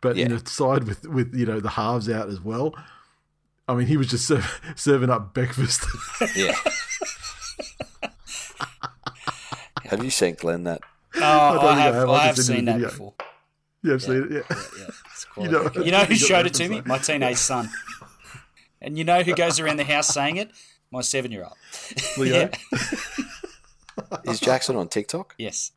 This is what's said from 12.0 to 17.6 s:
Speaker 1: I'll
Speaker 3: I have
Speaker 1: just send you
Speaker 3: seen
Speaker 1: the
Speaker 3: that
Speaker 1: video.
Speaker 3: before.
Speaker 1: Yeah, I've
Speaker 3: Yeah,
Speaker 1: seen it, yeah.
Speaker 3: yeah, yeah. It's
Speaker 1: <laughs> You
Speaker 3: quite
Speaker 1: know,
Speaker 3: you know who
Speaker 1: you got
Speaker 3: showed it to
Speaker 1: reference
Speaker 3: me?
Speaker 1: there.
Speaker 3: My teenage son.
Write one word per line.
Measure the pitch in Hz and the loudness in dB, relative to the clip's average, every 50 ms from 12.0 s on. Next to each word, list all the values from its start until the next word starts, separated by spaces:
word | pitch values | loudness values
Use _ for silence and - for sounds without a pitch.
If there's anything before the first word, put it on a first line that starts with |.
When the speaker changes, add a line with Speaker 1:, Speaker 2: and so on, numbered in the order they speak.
| 131 127 | 4 4
Speaker 1:
I'll | 135 | 6
Speaker 3:
I | 143 147 | 6 6
have | 156 147 | 4 4
Speaker 1:
just | 127 127 123 | 4 2 2
send | 120 123 | 2 0
you | |
Speaker 3:
seen | 120 | 2
Speaker 1:
the | 120 | 2
Speaker 3:
that | 113 117 | 2 0
Speaker 1:
video. | 120 101 | 0 -2
Speaker 3:
before. | - - 101 98 - _ - - - _ _ _ _ _ _ _ _ _ - | -4 -10 -14 -16 -14 _ -14 -14 -14 _ _ _ _ _ _ _ _ _ 0
Speaker 1:
Yeah, | 170 143 | 0 0
I've | 131 | 0
Speaker 3:
Yeah, | 127 - | 0 0
Speaker 1:
seen | 127 131 135 | 0 0 0
it, | - | -2
yeah. | 147 147 - - | -4 -6 -4 -6
Speaker 3:
yeah, | 170 - - - - - | -6 -8 -8 -12 -14 -16
yeah. | - - - - - | -16 -16 -18 -18 -20
It's | - - - - - | -20 -18 -18 -18 -16
Speaker 1:
<laughs> | - - | -8 -6
You | 190 170 | -2 2
Speaker 3:
quite | 160 156 139 160 - | 2 2 2 0 -2
Speaker 1:
know, | 185 170 | 0 0
Speaker 3:
you | 165 | 4
know | 175 196 202 | 4 4 6
who | - - | 6 4
Speaker 1:
you | 220 | 4
got | 214 208 | 4 6
Speaker 3:
showed | 190 180 175 175 | 6 4 4 4
it | 170 | 2
to | - 170 | 0 -2
Speaker 1:
reference | 180 | -2
Speaker 3:
me? | 214 214 | -2 -4
Speaker 1:
there. | 139 | -2
Speaker 3:
My | 127 131 131 | -2 -2 -2
teenage | - - 156 143 135 123 123 123 | 0 -2 -2 0 0 0 0 0
son. | - - 135 123 | 0 0 0 -2